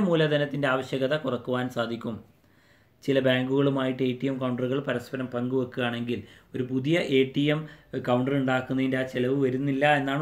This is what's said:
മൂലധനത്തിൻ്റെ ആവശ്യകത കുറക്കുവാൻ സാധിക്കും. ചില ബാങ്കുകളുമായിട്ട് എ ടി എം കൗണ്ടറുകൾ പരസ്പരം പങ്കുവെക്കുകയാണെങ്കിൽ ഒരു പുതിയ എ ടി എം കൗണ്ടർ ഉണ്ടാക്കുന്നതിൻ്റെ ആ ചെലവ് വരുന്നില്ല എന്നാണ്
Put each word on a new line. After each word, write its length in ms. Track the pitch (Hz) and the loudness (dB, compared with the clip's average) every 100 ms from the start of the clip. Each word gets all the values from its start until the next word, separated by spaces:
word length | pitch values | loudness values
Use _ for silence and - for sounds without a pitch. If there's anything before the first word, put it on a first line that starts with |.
| 196 | 4
മൂലധനത്തിൻ്റെ 600 | 165 151 147 143 147 139 | 2 4 2 0 0 0
ആവശ്യകത 420 | 131 131 135 131 151 131 | 0 0 -2 0 0 -2
കുറക്കുവാൻ 400 | 120 - 123 127 127 | -4 -2 -2 -2 -2
സാധിക്കും. 400 | 113 117 123 107 - _ _ _ _ _ _ _ | -4 -4 -6 -10 -12 _ _ _ _ _ _ _
ചില 160 | - 135 131 | 0 2 4
ബാങ്കുകളുമായിട്ട് 760 | 127 127 135 139 135 131 127 131 | 2 2 2 2 2 0 0 -2
എ 40 | 123 | 0
ടി 60 | 135 | -2
എം 60 | 131 | -2
കൗണ്ടറുകൾ 380 | 127 120 127 139 135 | -2 -2 -2 -2 -2
പരസ്പരം 400 | 120 117 131 127 | -4 -4 -8 -6
പങ്കുവെക്കുകയാണെങ്കിൽ 840 | 123 123 131 127 131 120 117 120 113 101 - _ | -4 -2 -2 -2 -2 -4 -2 -4 -4 -6 -18 _
ഒരു 100 | 135 127 | -6 -4
പുതിയ 260 | 131 131 175 - 135 | -2 0 0 2 4
എ 20 | 127 139 | 4 2
ടി 80 | 147 | 0
എം 60 | 151 156 - - 127 123 | 0 -4 -16 -12 -6 0
കൗണ്ടർ 260 | 123 131 139 | 2 2 0
ഉണ്ടാക്കുന്നതിൻ്റെ 560 | 131 131 123 131 131 131 | 2 0 0 -2 0 0
ആ 20 | 131 | -2
ചെലവ് 220 | 127 123 139 135 | -2 0 2 2
വരുന്നില്ല 400 | 131 139 135 147 147 | 0 -2 2 4 4
എന്നാണ് 220 | 135 143 | 2 -2